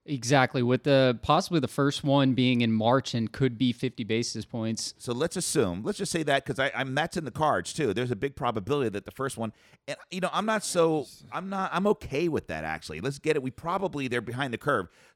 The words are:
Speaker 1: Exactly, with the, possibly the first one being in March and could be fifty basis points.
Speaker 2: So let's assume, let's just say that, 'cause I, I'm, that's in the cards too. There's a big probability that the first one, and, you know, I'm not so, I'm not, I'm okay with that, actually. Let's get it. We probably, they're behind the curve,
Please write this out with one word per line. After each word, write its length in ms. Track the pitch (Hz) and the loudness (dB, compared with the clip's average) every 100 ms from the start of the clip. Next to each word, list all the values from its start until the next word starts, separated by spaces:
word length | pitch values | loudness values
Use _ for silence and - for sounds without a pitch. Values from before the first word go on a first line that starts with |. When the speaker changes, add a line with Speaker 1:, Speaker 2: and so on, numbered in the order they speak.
| - | -8
Speaker 1:
Exactly, 560 | 135 120 143 127 135 | -4 2 4 4 2
with 220 | 120 131 | 2 2
the, 340 | 147 135 131 113 | 4 6 6 2
possibly 400 | - 156 - 170 | 2 2 2 0
the 80 | 127 | 0
first 360 | - 143 - | 0 0 0
one 280 | 147 139 135 | 2 4 4
being 300 | 123 127 120 | 4 4 4
in 100 | 117 | 4
March 400 | 110 110 131 - | 4 4 4 2
and 180 | 123 110 | -2 -4
could 280 | - 131 113 | 0 0 2
be 140 | 127 | 0
fifty 320 | 117 131 - | 0 -4 -4
basis 400 | 104 113 117 113 | -2 0 0 -6
points. 500 | 101 120 113 113 - - | -6 -4 -4 -4 -8 -8
Speaker 2:
So 160 | - | -6
let's 240 | 120 160 180 | -2 -2 -2
assume, 460 | - 156 98 87 | 0 2 2 0
let's 160 | 139 202 | -6 -6
just 140 | 196 | -4
say 100 | 175 | -2
that, 240 | 147 139 - | 0 0 0
'cause 120 | 127 | -2
I, 100 | 135 | -2
I'm, 200 | 113 131 | -2 -4
that's 220 | 135 170 180 | -2 -4 -4
in 80 | |
the 60 | 135 | -6
cards 400 | 139 151 101 - | 0 2 2 0
too. 180 | - 127 | -2 0
There's 200 | 98 123 | 0 -2
a 40 | 107 | -2
big 200 | 139 - | -6 -4
probability 520 | 123 113 95 143 117 | -4 -2 -2 -2 -2
that 140 | 101 | -4
the 60 | 104 | -8
first 260 | - 135 117 | -6 -6 -6
one, 160 | 110 - _ _ - | -8 -10 _ _ -14
and, 100 | 143 - | -14 -10
you 100 | 180 | -6
know, 100 | 175 | -4
I'm 140 | 160 214 | -2 0
not 180 | 220 | -2
so, 420 | - 175 165 156 120 - - | 0 4 4 4 -2 -12 -12
I'm 180 | 147 190 | -10 -6
not, 200 | 196 180 | -6 -4
I'm 120 | 165 208 | 0 2
okay 400 | 208 - 143 170 | 0 -2 -2 0
with 180 | 120 - | -2 -4
that, 180 | 78 | -6
actually. 360 | 78 78 - 78 | -6 -6 -8 -6
Let's 180 | 123 139 | -6 -2
get 180 | 156 147 | 0 0
it. 60 | |
We 80 | 127 | -2
probably, 580 | - 165 190 190 143 131 | -6 -4 -2 -2 -4 -4
they're 120 | 120 | -4
behind 320 | 110 117 139 | -4 -6 -4
the 40 | 113 | -4
curve, 300 | 147 120 85 _ _ | 0 0 -2 _ _